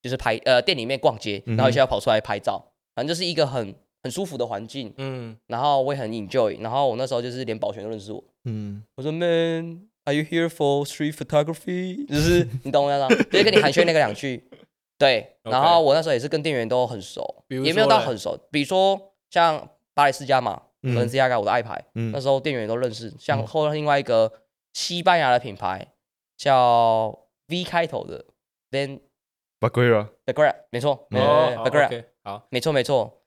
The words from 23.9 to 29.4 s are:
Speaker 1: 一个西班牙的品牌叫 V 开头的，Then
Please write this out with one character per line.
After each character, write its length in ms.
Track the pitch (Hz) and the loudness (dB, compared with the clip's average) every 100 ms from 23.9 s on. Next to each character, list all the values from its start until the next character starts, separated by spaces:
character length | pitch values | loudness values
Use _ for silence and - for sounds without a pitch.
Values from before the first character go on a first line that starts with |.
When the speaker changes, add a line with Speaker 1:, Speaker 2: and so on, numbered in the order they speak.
| 143 | 0
Speaker 1:
一 60 | |
个 280 | 127 117 113 - _ _ _ | 2 2 2 -2 _ _ _
西 300 | - - 175 | -10 -6 0
班 160 | 175 175 | 2 4
牙 140 | 139 | 4
的 60 | 123 | 2
品 160 | 120 98 | 0 -8
牌 380 | 98 95 - _ _ _ _ _ | -6 -6 -12 _ _ _ _ _
叫 920 | 143 135 123 120 117 113 110 107 _ _ _ | 2 4 6 6 4 2 -2 -8 _ _ _
V 160 | 175 | -8
开 220 | 175 170 170 | -4 -2 -2
头 160 | 127 | -6
的， 200 | - - - _ _ _ _ | -10 -14 -16 _ _ _ _
Then 300 | 135 139 139 _ _ _ _ | -6 -6 -8 _ _ _ _